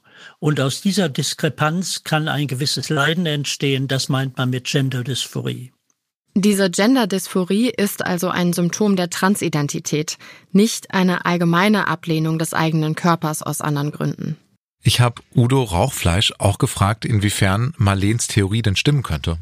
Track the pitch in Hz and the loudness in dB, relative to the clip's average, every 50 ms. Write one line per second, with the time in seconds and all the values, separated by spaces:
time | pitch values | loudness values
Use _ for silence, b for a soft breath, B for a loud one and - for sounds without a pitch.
0 | B B B B B B B B - 151 151 139 131 139 127 - - 202 185 208 | B B B B B B B B -2 -2 0 2 0 -2 -2 -2 -2 0 0 2
1 | 190 160 127 - 139 - - - - 160 127 - 151 156 160 180 190 - - - | 0 0 0 -2 -4 -4 -4 -2 -2 -4 0 0 0 0 0 -2 -4 -4 -6 -8
2 | - - 156 156 151 160 135 135 147 139 135 127 151 139 - - - - 156 147 | -4 -2 -2 0 0 0 -2 -2 -2 -2 -2 -4 -2 -2 -2 -4 -2 -2 0 0
3 | 139 147 165 165 180 160 147 147 143 - - - - 143 135 131 135 131 135 131 | 0 0 0 0 0 0 -2 -2 -2 -4 -4 -2 0 0 0 0 0 0 0 -2
4 | - - 147 131 135 135 127 - 131 127 127 131 127 - - 147 135 135 127 127 | 0 0 0 0 0 -2 -2 -2 -2 -2 -2 -4 -4 -2 0 0 0 0 -2 -4
5 | 120 131 127 - - - - 139 123 131 123 120 123 127 _ _ _ _ _ _ | -4 -4 -4 -6 -6 -6 -6 -6 -6 -6 -6 -8 -10 -16 _ _ _ _ _ _
6 | _ _ _ _ _ _ _ 214 180 208 208 190 196 190 175 - 196 220 269 269 | _ _ _ _ _ _ _ 2 2 2 4 4 2 0 2 2 4 4 4 4
7 | 233 190 202 190 - - - 190 180 175 190 202 233 254 - - 196 202 - - | 2 0 -2 -4 -4 -2 -2 -2 0 0 0 0 0 0 0 0 -2 -2 -2 -4
8 | - - 180 175 175 180 - 175 180 175 170 - 175 170 - - 214 208 196 185 | -4 -4 -2 -2 -2 -2 0 0 0 0 0 0 0 -2 0 0 2 2 2 2
9 | 180 175 - - - 190 208 - - 170 - 151 147 143 - 160 160 - - 147 | 0 -4 -4 0 2 2 2 2 0 -2 0 0 -2 -2 -4 -6 -6 -4 -4 -4
10 | 151 - - B B B B B B B - 185 208 233 - - - - - 190 | -4 -4 -8 B B B B B B B 4 4 4 4 2 -4 -10 -4 -2 2
11 | 185 185 175 - - - 175 175 175 170 170 170 190 214 214 202 - - 156 160 | 2 2 2 0 0 0 0 2 2 2 4 4 4 4 4 2 2 -2 -4 -4
12 | - 165 165 160 160 160 160 160 160 160 - - 160 160 160 160 156 156 156 - | -2 -2 -2 0 0 0 0 -2 -2 -2 -2 0 0 0 2 0 0 0 -2 0
13 | - 180 170 165 - 156 156 - - - 151 - - - 147 143 143 147 147 - | 2 2 2 2 0 -4 -4 -4 -6 -6 -6 -4 -2 -2 -2 -2 -2 -4 -4 -4
14 | 151 147 - - - - 151 - _ _ _ _ _ _ _ _ _ 113 - - | -4 -4 -4 -4 -6 -8 -8 -8 _ _ _ _ _ _ _ _ _ 0 4 4
15 | 123 123 117 - - _ - 151 120 117 135 139 127 - 87 87 104 131 - - | 2 2 2 -4 -18 _ 2 2 4 4 4 2 2 2 2 2 2 2 0 -2
16 | - 90 85 95 110 - - - - 98 98 - - - - - 101 98 113 - | 0 2 2 2 0 0 -2 0 0 0 2 2 0 -2 2 2 2 2 2 0
17 | - - 113 104 98 104 - - - 95 95 104 120 135 170 - 104 101 98 98 | -2 0 0 2 2 0 0 2 2 2 2 0 0 -2 -2 0 2 2 2 2
18 | 92 101 110 120 - - - - 101 92 104 113 113 107 95 - - 147 147 143 | 2 0 0 0 -2 -2 0 0 0 2 0 0 0 0 0 2 2 2 2 2
19 | 113 - - 76 - - 82 82 | 0 -2 -4 -4 -2 -4 -4 -4